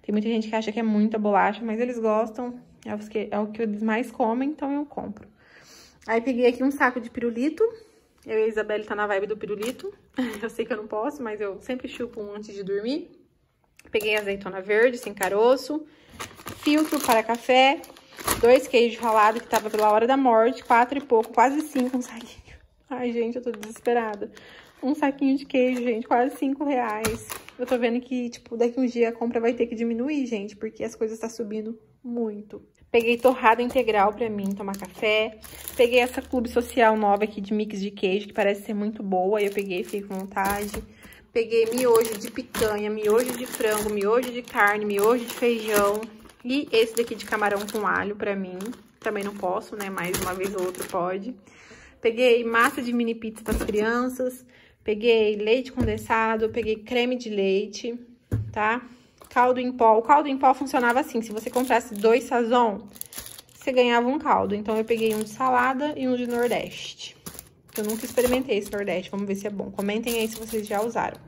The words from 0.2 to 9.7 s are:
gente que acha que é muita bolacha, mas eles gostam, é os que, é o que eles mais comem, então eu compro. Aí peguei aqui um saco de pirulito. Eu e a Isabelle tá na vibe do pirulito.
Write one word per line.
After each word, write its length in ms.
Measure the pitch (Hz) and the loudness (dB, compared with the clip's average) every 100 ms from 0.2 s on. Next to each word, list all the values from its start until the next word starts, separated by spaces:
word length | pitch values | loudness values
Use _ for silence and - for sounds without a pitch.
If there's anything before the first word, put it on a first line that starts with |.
| 214 | 0
gente 220 | 226 220 | -2 -2
que 80 | 220 | -4
acha 160 | 220 | -4
que 80 | 220 | -2
é 20 | |
muita 340 | 226 208 214 220 | 0 2 2 2
bolacha, 480 | 208 196 185 214 | 2 4 2 0
mas 140 | 233 220 | -6 -4
eles 180 | 247 240 | -4 -2
gostam, 600 | 220 214 220 220 247 247 - _ | 0 0 -2 -6 -10 -10 -20 _
é 80 | 220 | -10
os 160 | 208 214 | -10 -6
que, 200 | 220 208 | -6 -4
é 80 | 208 | -4
o 100 | 214 | -4
que 140 | 214 | -4
eles 220 | 226 208 | -4 -2
mais 260 | 220 220 247 | -2 -2 -4
comem, 400 | - 220 240 269 | -2 -2 0 -2
então 220 | 311 277 | -4 -4
eu 120 | 285 | -4
compro. 440 | 294 - 208 208 - _ _ - - - - _ - | -6 -10 -10 -12 -18 _ _ -20 -20 -20 -20 _ -2
Aí 120 | 226 | -2
peguei 260 | 240 240 247 | 0 2 2
aqui 180 | 247 | 4
um 60 | 262 | 0
saco 300 | 277 254 240 | 2 0 0
de 80 | 233 | -10
pirulito. 540 | - 240 226 285 311 453 - - _ _ _ - | -6 -4 -2 -4 0 0 0 -20 _ _ _ -4
Eu 120 | 220 | 0
e 20 | |
a 40 | 220 | 0
Isabelle 360 | 214 214 214 | -2 -2 -4
tá 120 | 214 208 | -4 -4
na 100 | 208 | -2
vibe 220 | 196 202 | -2 -2
do 80 | 214 | -6
pirulito. 560 | 214 208 220 | -6 -4 -6